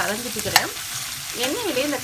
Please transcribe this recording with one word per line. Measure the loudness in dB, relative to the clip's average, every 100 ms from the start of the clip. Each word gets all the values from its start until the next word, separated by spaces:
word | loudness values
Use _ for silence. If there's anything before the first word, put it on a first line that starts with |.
கலந்துட்டுக்கிறேன். | 0 0 -2 -2 4 4 2 -4 -6 -4 -4 -6 -6 0
எண்ணெயிலே | 0 0 0 2 2
இந்த | 0